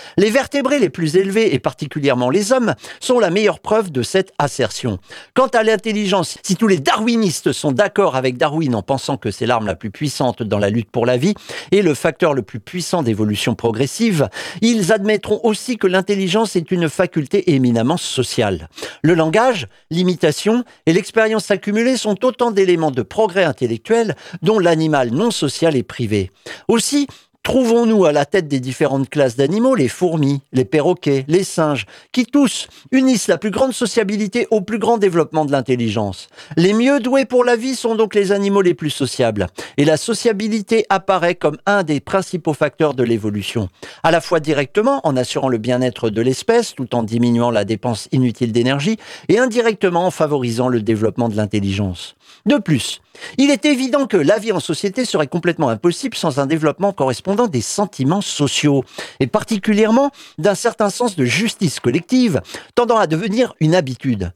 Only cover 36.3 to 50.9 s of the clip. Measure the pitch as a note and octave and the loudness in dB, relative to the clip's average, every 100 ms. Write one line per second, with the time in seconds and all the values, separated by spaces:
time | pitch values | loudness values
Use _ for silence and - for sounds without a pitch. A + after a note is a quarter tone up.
36.3 | - - - F3+ G#3+ B3 C#4+ A#3 C4+ C4+ | -20 -6 0 2 4 2 2 2 0 2
37.3 | B3 B3 A#3+ B3+ B3+ A3+ A3 A3 G#3 F#3+ | 2 2 2 -2 -4 -4 0 0 0 0
38.3 | G3+ G3+ G3 F#3 E3+ D3+ - C3 - A#2+ | 0 2 2 2 0 -4 -4 -4 0 0
39.3 | G#2 F2+ - - - D3+ D#3 - G#3+ A#3 | 0 -4 -6 -10 0 2 2 -2 -2 0
40.3 | G3+ A3 A3 G3+ A3+ - G3 - F#3 E3+ | -2 -2 -4 0 0 2 -2 0 0 0
41.3 | F3+ D#3 D3 - G3+ D#3+ D3 - G3 F3+ | 0 -2 -2 0 0 0 -4 -2 -2 -2
42.3 | F3+ D#3+ D3 D3 - D#3 C3+ A#2 A2+ G#2 | -4 -4 0 -2 2 0 2 0 0 -2
43.3 | G#2 F#2+ A#2 F#2+ - - - D#3+ E3 - | -4 -4 -4 -6 -8 -20 -4 2 2 2
44.3 | E3+ D3 C#3+ C#3 G#3 A3+ C#4 D#3+ C3 B2 | -2 0 -2 0 0 0 0 0 -2 -2
45.3 | C#3+ C3+ A#2+ A2+ B2 B2+ - A2+ G#2+ A#2+ | -2 -2 -2 0 0 0 -2 -4 0 0
46.3 | C3 - A#3 A3+ - B2 B2 A2 A#2 A#2+ | -2 2 0 0 -6 -4 -2 -2 0 2
47.3 | A#2 A#2+ A2 G2+ A2 B2 A2 - C3+ B2+ | 2 2 0 -2 -4 -4 -6 -2 0 0
48.3 | G#2+ A#2+ A2+ B2 C#3 D#3 A3 - - - | 0 -2 0 0 0 -2 -4 -8 -12 0
49.3 | G3+ B3+ A3+ A#3 G#3 F#3+ F3 F3 - D#3 | 2 2 2 0 2 0 2 0 0 0
50.3 | D3 B2 A2+ B2+ A#2+ G#2 | 0 -2 0 0 0 0